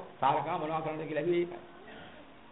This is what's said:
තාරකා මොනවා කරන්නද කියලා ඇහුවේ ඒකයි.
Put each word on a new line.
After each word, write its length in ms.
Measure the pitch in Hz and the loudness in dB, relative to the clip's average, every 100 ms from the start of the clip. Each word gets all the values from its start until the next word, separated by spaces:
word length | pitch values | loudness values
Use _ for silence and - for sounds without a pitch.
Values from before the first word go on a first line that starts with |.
| - | -4
තාරකා 420 | - 131 151 147 175 | 2 4 4 2 0
මොනවා 240 | 156 160 | 0 0
කරන්නද 220 | 156 156 | -2 -4
කියලා 200 | 151 151 | -2 0
ඇහුවේ 180 | 165 175 | 4 4
ඒකයි. 180 | 175 - - - - - - - - - - | 2 -2 -14 -16 -16 -16 -16 -16 -18 -20 -20